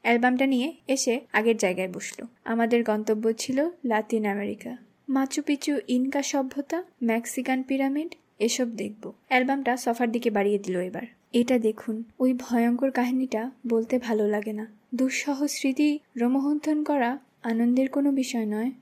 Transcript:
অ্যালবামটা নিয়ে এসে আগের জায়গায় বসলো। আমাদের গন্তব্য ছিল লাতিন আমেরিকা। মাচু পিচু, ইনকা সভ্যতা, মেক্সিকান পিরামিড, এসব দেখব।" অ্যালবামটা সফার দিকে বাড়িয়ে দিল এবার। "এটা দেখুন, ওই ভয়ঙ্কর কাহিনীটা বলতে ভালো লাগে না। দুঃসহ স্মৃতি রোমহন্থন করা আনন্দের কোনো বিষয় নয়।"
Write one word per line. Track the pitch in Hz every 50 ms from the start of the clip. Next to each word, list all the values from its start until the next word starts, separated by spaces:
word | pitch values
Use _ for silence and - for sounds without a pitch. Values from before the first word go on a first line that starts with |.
অ্যালবামটা | - 226 233 240 240 254 254 254 269
নিয়ে | 269 269 240 247 311 - - _ -
এসে | 269 269 - 254 226 269 - _
আগের | - 208 220 233 226
জায়গায় | 220 208 185 180 175 185 185
বসলো। | 175 170 - - - - - - _ _ _
আমাদের | - 226 233 233 226 240 240 233
গন্তব্য | 233 214 214 214 214 220 214 226 226
ছিল | 226 226 - - 254 269 302 339 349 - -
লাতিন | 247 220 214 220 214 233 220 214
আমেরিকা। | 208 196 202 202 208 208 202 - 240 247 247 - _ _ _ _ -
মাচু | 262 269 269 269 - 311
পিচু, | 294 - 294 277 - - 285 269 - -
ইনকা | 247 247 254 269 277 277
সভ্যতা, | 269 - - 277 269 262 - 277 285 _ 330 339 370 - _ _
মেক্সিকান | 247 226 220 233 233 - - 262 247 269 262 262
পিরামিড, | 262 262 269 269 269 269 277 294 320 349 - _ _ _ _ _
এসব | 208 233 226 - 254 240 226
দেখব।" | 185 190 208 208 - - - - _ _ _
অ্যালবামটা | 262 254 254 262 277 277 269 240 247
সফার | 254 - 240 233 240 247 233
দিকে | 220 240 240 240
বাড়িয়ে | 208 202 196 202 208 202
দিল | 202 185 180 180
এবার। | 185 185 175 - 247 233 _ _ _ _
"এটা | - 240 240 247 254 247
দেখুন, | 220 220 220 - - - 220 220 233 - _ -
ওই | 262 254 254
ভয়ঙ্কর | 247 - - 240 233 233 240 240 247 269 269
কাহিনীটা | 262 254 247 247 254 254 262 254 - 214 226 262 269 _ - 233
বলতে | 233 226 226 226 254 247
ভালো | 240 226 226 214 208 208
লাগে | 208 208 208 220
না। | 214 208 220 226 - _ _ _ 254
দুঃসহ | 233 262 262 262 - - 294 277 269 294
স্মৃতি | 285 - - - 269 262 - 294 302 294 302 _ _ _
রোমহন্থন | 240 233 240 262 277 269 285 302 302 - 311 302 302 302
করা | 302 294 277 240 233 254 294 _ _ _ _
আনন্দের | - 226 226 226 240 240 247 254 262 262
কোনো | - 285 285 285
বিষয় | 277 269 254 254 - 233 220
নয়।" | 208 214 214 226 262 262 -